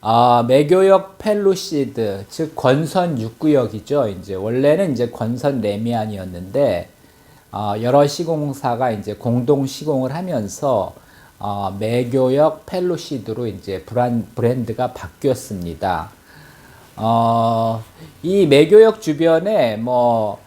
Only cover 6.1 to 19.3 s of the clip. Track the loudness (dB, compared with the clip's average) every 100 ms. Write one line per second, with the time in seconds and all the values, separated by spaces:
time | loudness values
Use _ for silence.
6.1 | -8 -10 -12 -6 0 0 0 -6 _ _
7.1 | _ _ _ _ -8 -4 -2 2 4 2
8.1 | 0 -4 -4 -4 -4 -4 -2 -2 -2 -6
9.1 | -6 -2 -2 2 0 0 -6 -4 -2 -2
10.1 | -6 -4 -4 -6 -4 -2 0 -2 -10 _
11.1 | -20 -20 _ -8 -6 -6 -6 -2 -2 -2
12.1 | 0 0 2 2 0 -8 -4 -4 -4 -6
13.1 | -10 -8 -6 -6 -8 -10 -10 -6 -2 0
14.1 | -2 -6 -2 -2 -2 -6 -6 -6 -8 -18
15.1 | -4 -2 -2 -6 -10 -10 -6 -4 -4 -6
16.1 | -16 _ -20 -20 -20 -20 -20 -20 -6 0
17.1 | 2 2 2 0 0 -2 -4 -10 -20 -20
18.1 | -10 -2 2 4 6 8 8 8 4 -4
19.1 | 0 2